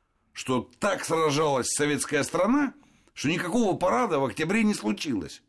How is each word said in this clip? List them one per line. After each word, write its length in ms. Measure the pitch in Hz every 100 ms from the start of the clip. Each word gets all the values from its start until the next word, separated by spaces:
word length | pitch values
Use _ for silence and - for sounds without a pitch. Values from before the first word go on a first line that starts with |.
| _ _ _
что 380 | - - 127 - -
так 240 | 208 180
сражалась 640 | - 165 156 139 156 131 113
советская 560 | - 147 139 - 143
страна, 500 | 139 165 196 277 277 - _ _ _
что 160 | - 139
никакого 460 | 165 170 233 214 151
парада 440 | 180 233 240 147
в 60 | 131
октябре 380 | 107 160 220
не 100 | 214
случилось. 680 | 202 208 202 151 107 73 -